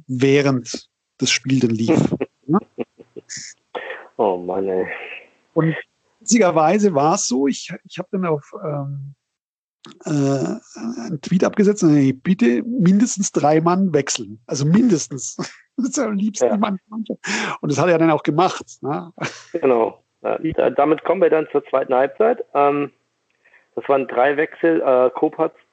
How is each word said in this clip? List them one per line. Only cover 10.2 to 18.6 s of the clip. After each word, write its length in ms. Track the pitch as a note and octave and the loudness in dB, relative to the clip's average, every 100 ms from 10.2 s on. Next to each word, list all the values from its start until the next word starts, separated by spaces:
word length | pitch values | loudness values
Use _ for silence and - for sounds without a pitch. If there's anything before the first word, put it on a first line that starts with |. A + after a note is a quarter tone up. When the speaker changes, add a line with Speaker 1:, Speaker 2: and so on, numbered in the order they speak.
| C#3 C#3 - A3+ - - A3+ A#3+ A3+ D#3 | 0 0 -2 -6 -12 -12 -10 -10 -8 -10
Speaker 1:
Tweet 220 | - F3+ | -2 0
abgesetzt 400 | G3+ - G3+ G#3 | 2 2 2 4
und 120 | E3+ D3 | 4 4
gesagt, 280 | C3+ C3 | 4 0
bitte 400 | - F#3+ A#3+ A#3+ | -2 2 2 2
mindestens 680 | A3+ B3+ F3 G3+ B3 - G3+ | -2 0 4 4 2 0 -4
drei 300 | E3+ C#3+ D#3 | 0 2 4
Mann 320 | E3 F3+ G3 | 2 2 2
wechseln. 460 | D3 C#3 - G2+ A2 - | 0 0 -6 -8 -16 -10
Also 180 | B2+ C#3+ | -2 2
mindestens. 720 | F#3+ B3 F#3 - C#3 - - | 4 4 2 -2 -10 -12 -10
<laughs> 260 | B2 - _ - | -12 -12 _ -6
Das 100 | C4 | -4
ist 100 | D4 | -2
am 140 | A3 | -2
liebsten 320 | G3+ G#3+ G#3 A#3+ | -2 -4 -2 -2
Speaker 2:
Ja. 60 | G#3+ | 0
Speaker 1:
die 40 | |
Mann-, 200 | A3 G3 - | -2 -4 -10
Mannschaft. 320 | A3 G#3+ F#3+ - - - - | -12 -10 -10 -6 -6 -6 -6
Und 100 | D#3+ | -4
das 80 | C3+ | 0
hat 80 | F3 | 2
er 120 | E3 | 4
dann 100 | E3 | 4
auch 140 | D3+ | 2
gemacht. 420 | - D3+ F3+ - | 0 0 0 -2